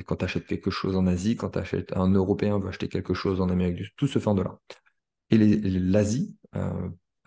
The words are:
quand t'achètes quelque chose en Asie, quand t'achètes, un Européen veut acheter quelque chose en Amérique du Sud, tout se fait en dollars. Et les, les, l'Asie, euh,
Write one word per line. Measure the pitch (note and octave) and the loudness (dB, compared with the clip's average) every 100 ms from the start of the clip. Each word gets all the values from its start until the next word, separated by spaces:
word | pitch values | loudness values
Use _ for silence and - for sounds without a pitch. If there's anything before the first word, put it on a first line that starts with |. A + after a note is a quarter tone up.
| - | -6
quand | - | -4
t'achètes | F2+ - - | -2 -4 -4
quelque | F2+ G2 | -4 -4
chose | - F#2+ | -2 -2
en | F#2+ F#2 | 2 2
Asie, | F2+ G#2 A#2 | 2 0 -2
quand | G2 | -2
t'achètes, | F#2 F#2 F#2 - F#2+ | -4 -4 -4 -4 0
un | F#2 | 2
Européen | G2 F#2+ G2 G#2 G#2 | 4 2 2 0 0
veut | F#2+ | -4
acheter | - G2 | -6 -6
quelque | F#2 F#2+ | -4 -4
chose | F#2 G2+ F#2 | -2 -2 0
en | F#2 | 0
Amérique | F2+ F2+ F2 | 0 0 -2
du | |
Sud, | G2+ - | -8 -4
tout | C#3 | 0
se | A#2 | 0
fait | A2 | 0
en | |
dollars. | G2 F2+ - _ - _ _ _ _ - | 0 -2 -8 _ -20 _ _ _ _ 2
Et | A2+ | 4
les, | G#2+ G#2+ | 6 4
les, | G2 F#2 | 2 0
l'Asie, | F#2 G#2 G#2 B2 G#3+ - - | 2 4 4 0 -4 -8 -12
euh, | G2 F#2+ F#2 F#2 F#2 _ _ | -6 -6 -6 -8 -10 _ _